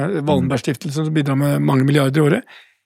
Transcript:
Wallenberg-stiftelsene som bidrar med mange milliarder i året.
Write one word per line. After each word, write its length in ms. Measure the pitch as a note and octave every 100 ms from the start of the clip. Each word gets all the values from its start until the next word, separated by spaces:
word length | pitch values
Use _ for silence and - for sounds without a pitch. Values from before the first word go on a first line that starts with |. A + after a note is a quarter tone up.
| D3 F3+ C#3+
Wallenberg-stiftelsene 800 | C#3+ C3 C3 - C3+ E3+ C#3+ D#3
som 80 |
bidrar 220 | D#3 C#3+ C3+
med 220 | C#3+ C#3+
mange 220 | D3 C3+ C3+
milliarder 320 | D3 C3+ C#3+
i 60 |
året. 180 | D3 G3 - - - _